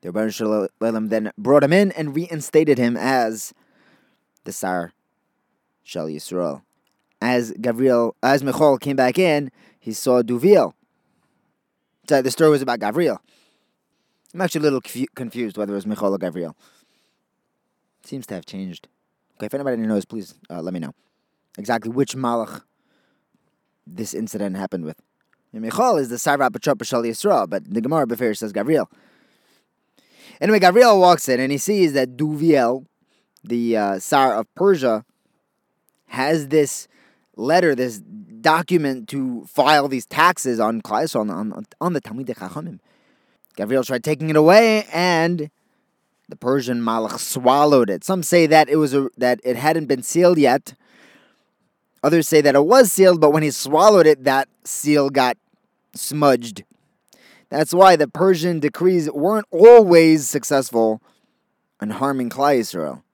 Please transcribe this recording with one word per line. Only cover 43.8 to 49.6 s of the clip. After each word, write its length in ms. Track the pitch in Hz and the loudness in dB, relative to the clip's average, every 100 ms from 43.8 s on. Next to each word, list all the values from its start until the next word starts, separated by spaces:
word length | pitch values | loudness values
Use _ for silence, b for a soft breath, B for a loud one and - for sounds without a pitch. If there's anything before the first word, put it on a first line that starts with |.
tried 200 | 123 127 | -2 -6
taking 260 | 131 147 156 | -4 -6 0
it 60 | 151 | 4
away, 500 | 156 202 226 214 202 | 6 6 6 0 -4
and 580 | 160 180 170 165 175 151 _ _ _ _ _ _ _ _ | -4 0 0 0 -4 -8 _ _ _ _ _ _ _ _
the 80 | 110 | -10
Persian 440 | 120 139 123 120 | -2 -2 -2 -4
Malach 380 | 113 113 110 - | -2 -4 -4 -8
swallowed 720 | - 135 127 135 147 139 110 | -10 -2 2 4 4 4 2
it. 140 | 90 | -4
Some 180 | - 190 | -4 -6
say 240 | 160 175 160 | 0 2 4
that 220 | 156 151 | 4 4
it 80 | 151 | 2
was 180 | 151 | 0
a, 140 | 139 135 - | -2 -4 -2
that 240 | 123 123 | -2 -2
it 140 | 127 | -4
hadn't 300 | 120 | -2